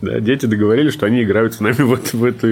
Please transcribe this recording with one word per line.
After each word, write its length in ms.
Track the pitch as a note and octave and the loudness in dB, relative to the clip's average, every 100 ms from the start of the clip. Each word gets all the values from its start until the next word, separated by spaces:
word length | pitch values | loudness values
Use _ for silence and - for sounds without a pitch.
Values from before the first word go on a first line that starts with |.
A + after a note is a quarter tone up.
Да? 180 | G2+ A2+ | -6 -2
Дети 280 | A2 C3+ B2 | -2 0 0
договорились, 460 | G#2+ G#2 A#2 D3+ | 0 2 2 0
что 120 | - G#2+ | 0 0
они 160 | B2 | 0
играют 320 | A2 G#2 A2+ | 2 0 0
с 60 | A2+ | 0
нами 160 | G#2+ A#2 | 0 2
<laughs> 80 | |
вот 280 | C3 B2 - | 2 0 -2
в 100 | A#2 A#2+ | -2 -2
эту 220 | A#2+ A#2 | 0 0